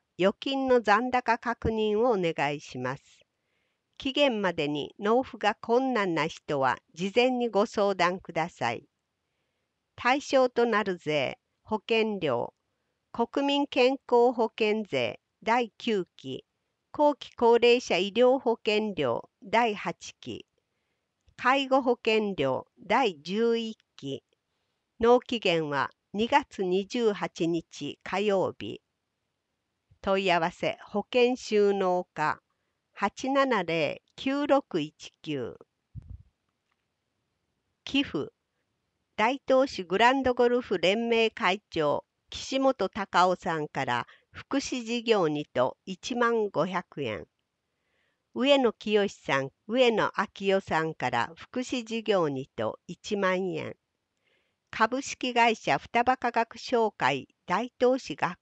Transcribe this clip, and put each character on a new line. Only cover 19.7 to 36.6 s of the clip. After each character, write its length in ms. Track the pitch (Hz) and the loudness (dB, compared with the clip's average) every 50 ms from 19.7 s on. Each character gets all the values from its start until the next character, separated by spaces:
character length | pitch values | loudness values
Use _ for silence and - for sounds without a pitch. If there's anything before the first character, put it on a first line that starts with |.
| 208 | -2
八 400 | 185 - 180 165 - - - - _ | -4 -6 -8 -8 -10 -12 -20 -18 _
期、 240 | - 127 104 87 - _ _ _ _ _ _ _ _ _ _ _ _ _ _ _ _ _ _ | -14 -12 -12 -12 -14 _ _ _ _ _ _ _ _ _ _ _ _ _ _ _ _ _ _
介 320 | - - 247 262 277 277 | -4 0 2 2 2 2
護 140 | 262 262 269 | 2 2 2
保 180 | 247 262 240 - | 4 2 0 0
険 340 | - 233 220 220 214 202 190 | 0 0 2 2 2 0 -2
料 300 | 165 139 135 131 113 - _ _ - | -2 0 0 -2 -2 -6 _ _ -14
第 400 | - 180 202 247 277 214 175 143 | -4 -2 0 2 2 0 -2 -6
十 360 | 143 160 190 214 233 233 233 | -10 -6 -2 0 0 0 0
一 200 | 233 226 220 220 _ _ _ _ | -2 -4 -6 -10 _ _ _ _
期。 260 | - - 139 135 - _ _ _ _ _ _ _ _ _ _ _ _ _ _ _ - | -14 -10 -10 -10 -10 _ _ _ _ _ _ _ _ _ _ _ _ _ _ _ 0
納 180 | 220 233 247 247 | 4 4 4 4
期 200 | - - 254 226 | 2 -2 -6 -2
限 280 | - 190 170 165 160 | 0 0 0 0 0
は 220 | 147 143 139 123 - _ _ _ _ | -2 -2 -2 -2 -2 _ _ _ _
二 160 | - 196 226 | -4 -4 -2
月 360 | 233 285 208 185 _ - - 196 | 2 2 0 0 _ -8 -4 -2
二 240 | 180 180 190 202 | 0 0 -2 -2
十 260 | - - 247 233 220 202 | -2 -4 0 0 0 0
八 340 | 175 175 165 - - 175 | -2 -6 -8 -4 -4 -2
日 520 | 165 170 165 - _ - - 147 139 - _ | -2 -2 -2 -4 _ -14 -12 -10 -10 -12 _
火 180 | - - - 190 | -10 -6 -4 -2
曜 340 | 208 214 196 190 160 113 - | 0 0 0 0 0 -2 -4
日。 240 | - 104 101 120 - _ _ _ _ _ _ _ _ _ _ _ _ _ _ _ _ _ _ _ _ _ _ _ _ | -8 -10 -12 -12 -14 _ _ _ _ _ _ _ _ _ _ _ _ _ _ _ _ _ _ _ _ _ _ _ _
問 240 | - 202 196 196 196 | -4 -2 -2 0 0
い 60 | 190 | 0
合 80 | 170 175 | 0 0
わ 100 | 160 180 | 0 -2
せ、 300 | - - - 156 - - - | -4 -4 -4 -4 -4 -6 -12
保 180 | - - 208 202 - - | -8 -8 -8 -6 -2 0
険 220 | 247 240 247 254 | 2 2 2 2
収 360 | 247 - - 214 208 208 202 | -2 -4 -2 0 2 4 2
納 360 | 196 196 190 185 180 180 180 _ - | 2 2 0 0 0 -2 -4 _ -6
課、 260 | - 151 151 - - _ _ _ _ _ _ _ _ _ _ - | -4 -2 -2 -4 -4 _ _ _ _ _ _ _ _ _ _ -10
八 360 | - - 208 - - - 262 | -6 -6 -6 -6 -6 -6 -2
七 320 | 269 277 277 262 240 208 | 0 2 2 2 2 0
零 400 | 180 160 165 165 151 131 117 - _ _ _ | 0 0 0 0 0 -2 -4 -8 _ _ _
九 320 | - - 269 269 285 294 | -8 -4 -4 -2 -2 2
六 340 | 277 277 277 - - - 175 | 4 4 2 2 0 -4 -4
一 320 | 147 156 _ - - - _ _ | -4 -4 _ -16 -20 -20 _ _
九。 380 | - 160 151 135 120 92 - - - _ _ _ _ _ - - - - - - - _ _ _ _ _ _ _ | -10 -8 -8 -6 -6 -8 -12 -14 -20 _ _ _ _ _ -20 -18 -18 -16 -18 -18 -20 _ _ _ _ _ _ _